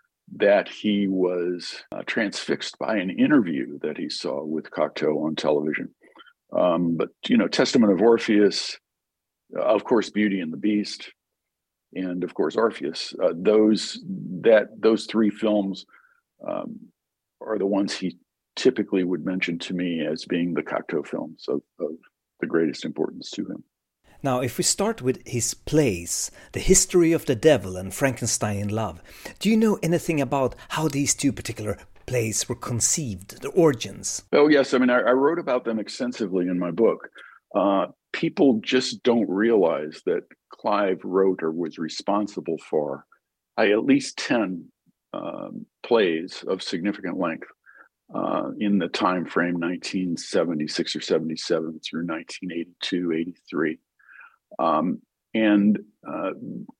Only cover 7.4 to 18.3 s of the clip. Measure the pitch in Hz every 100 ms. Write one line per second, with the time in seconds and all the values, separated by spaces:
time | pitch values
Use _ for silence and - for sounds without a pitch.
7.4 | 87 - 127 139 107 90 113 113 - 104
8.4 | 101 - - - _ _ _ _ _ _
9.4 | _ - - 104 - 117 98 101 104 95
10.4 | 82 76 104 104 98 - - - _ _
11.4 | _ _ _ _ _ 92 92 90 87 -
12.4 | 78 - 113 - 69 - - - 90 82
13.4 | 104 107 107 101 - - - 95 - 90
14.4 | 101 110 101 - 110 110 - 110 110 -
15.4 | 110 104 98 95 - _ _ _ _ _
16.4 | 50 50 - - - _ _ _ _ -
17.4 | - 107 98 95 101 - 92 - _